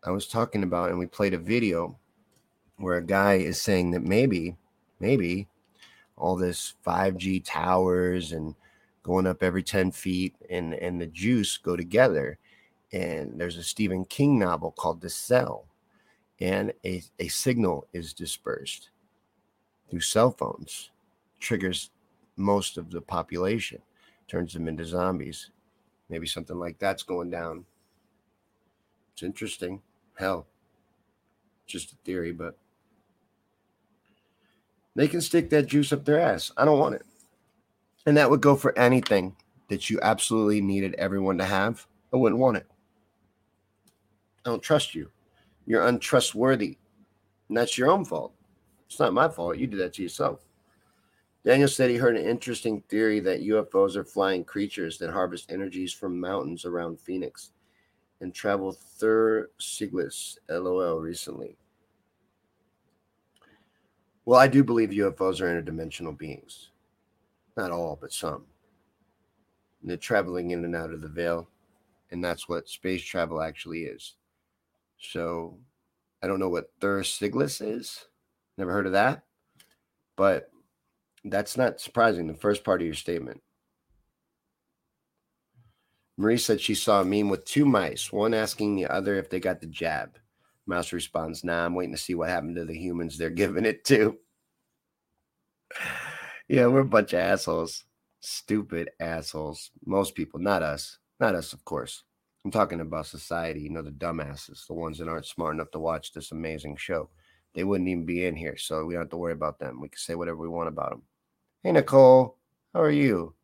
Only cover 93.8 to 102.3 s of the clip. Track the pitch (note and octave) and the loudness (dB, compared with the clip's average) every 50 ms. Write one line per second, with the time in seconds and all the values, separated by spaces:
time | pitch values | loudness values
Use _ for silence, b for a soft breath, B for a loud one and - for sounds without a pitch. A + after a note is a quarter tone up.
93.8 | _ - C#3 A2+ G#2+ G#2+ - - _ _ _ _ _ _ _ _ _ _ _ _ | _ 4 6 6 6 4 2 -4 _ _ _ _ _ _ _ _ _ _ _ _
94.8 | _ _ _ _ _ _ _ _ _ _ _ _ _ _ _ _ _ _ B B | _ _ _ _ _ _ _ _ _ _ _ _ _ _ _ _ _ _ B B
95.8 | B B B B B B B B B B B B B _ C#3 C3+ B2 A#2+ B2+ C3+ | B B B B B B B B B B B B B _ 4 4 6 6 6 4
96.8 | C3+ B2+ G#2 A2 G#2 - - F2 F2 F2+ F#2+ F#2+ - - E2 E2 E2 E2 - - | 4 6 4 4 4 4 0 0 2 2 2 0 0 -2 -2 -2 -2 -4 -8 -12
97.8 | - _ _ _ _ _ _ _ - - - - - - G#2 G#2+ G2+ - F2 E2 | -16 _ _ _ _ _ _ _ -14 -12 -12 -12 -4 -2 -2 -2 -2 -4 -6 -6
98.8 | E2+ - - _ E2 E2 E2 E2 D#2 - - D#2 D#2 D2+ D2 - - - _ - | -6 -8 -8 _ -8 -6 -6 -6 -8 -10 -10 -8 -8 -8 -10 -12 -16 -20 _ -18
99.8 | - - F#2+ G2 G2 - - - D#2+ - - D#2+ F2 G2+ G2+ F2+ E2 D2+ D2 D2 | -8 -2 0 0 0 0 -2 -8 -8 -8 -6 -4 0 2 2 2 2 -2 -4 -6
100.8 | - - - _ _ _ _ _ A#2+ A2+ G2 E2+ D#2 - - - _ - D#2+ D2 | -8 -14 -14 _ _ _ _ _ 0 0 0 0 -4 -6 -14 -16 _ -8 -8 -8
101.8 | B1 - - - _ _ _ _ _ _ | -6 -8 -12 -16 _ _ _ _ _ _